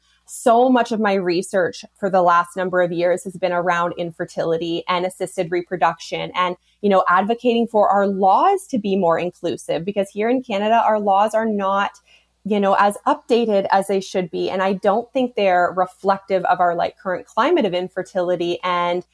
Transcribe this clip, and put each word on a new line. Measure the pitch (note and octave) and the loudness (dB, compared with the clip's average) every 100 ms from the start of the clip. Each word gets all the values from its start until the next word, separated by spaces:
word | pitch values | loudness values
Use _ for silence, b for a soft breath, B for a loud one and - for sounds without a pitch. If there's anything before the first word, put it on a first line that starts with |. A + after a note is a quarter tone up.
| _ _ - | _ _ -16
so | - B3 A#3 B3+ | -2 4 4 4
much | B3 A#3 | 4 2
of | G#3+ | 0
my | G#3+ G3 | 0 0
research | F3+ E3+ F#3+ G3 E3+ - - _ | 0 -2 -2 -2 -2 -4 -18 _
for | G3+ | 0
the | F#3+ | 2
last | F3 E3+ E3+ F#3 | 4 4 0 -4
number | F#3 F3+ | -2 0
of | F3 | 0
years | E3+ F3 F3+ G3 | 0 0 0 -4
has | F3 | -6
been | F3+ | -4
around | F3 F3 E3+ F3 - | -2 0 0 -2 -4
infertility | E3+ - F3 - E3+ E3 E3+ E3+ - | -8 -8 -8 -4 -2 -2 -4 -6 -2
and | F3+ F#3 | -2 -2
assisted | - F3+ - E3+ | -6 -6 -4 -4
reproduction | F3+ F3+ F#3 E3+ E3+ - E3 E3 F#3 | -4 -4 -2 -2 -2 -8 -8 -6 -2
and, | F3+ F3+ _ _ | -4 -4 _ _
you | G#3 | 2
know, | F#3+ F3+ | 2 4
advocating | F3+ G3+ A#3 B3 A#3 A3+ | 2 2 0 0 0 0
for | G#3+ - | 2 2
our | G3+ G3+ | 2 0
laws | F#3+ F#3+ A3 F4+ G4 - | 2 4 4 4 0 -2
to | A#3 | -4
be | G3+ G3 | -2 0
more | E3+ E3 | 2 0
inclusive, | F3 - E3+ - - D#3 | -2 -6 -6 -4 -4 -4
because | F3+ G3+ F#3+ | -4 -4 -4
here | G3+ A3 | -2 -2
in | C4 | -2
Canada, | B3+ G3 G#3+ A#3 G3+ | -2 -4 2 2 2
our | G#3+ | 2
laws | G3+ G3 G#3+ | 2 2 2
are | A3 A3+ | 0 -2
not, | G#3 F#3+ G3 G3 - b b b _ F#3+ | -2 0 0 -2 -6 b b b _ -2
you | G#3 | 0
know, | G3 - | 2 4
as | G#3 G#3 - | 2 0 -2
updated | - - A#3 A3 G3+ G3 | -2 0 0 2 0 2
as | G3 F#3+ | 0 0
they | G3 | -2
should | F#3+ G3 F3+ | -2 -4 -4
be. | F3+ F3+ | -4 -4
And | F#3+ | -2
I | F#3+ | -2
don't | F#3+ G3+ G#3+ A#3 | 0 0 0 -2
think | C4+ B3 A3+ | -4 -2 0
they're | G3 F3+ F3 F3+ | 2 2 2 0
reflective | F#3 - F#3+ G3 - F#3+ - | -4 -2 -2 -2 0 0 0
of | F3+ | 2
our, | F3 E3+ | 0 0
like, | - - | -4 -4
current | F#3+ F3+ - | -6 -6 -4
climate | - C4+ F4 G#3 | 0 2 2 2
of | |
infertility | F3+ F#3 - F3+ F#3+ F3 F3 F3 F3 | -2 -4 -8 -6 -4 -2 -2 -2 -4
and | F3+ F3 F3 F3+ - | -2 -2 -2 -4 -6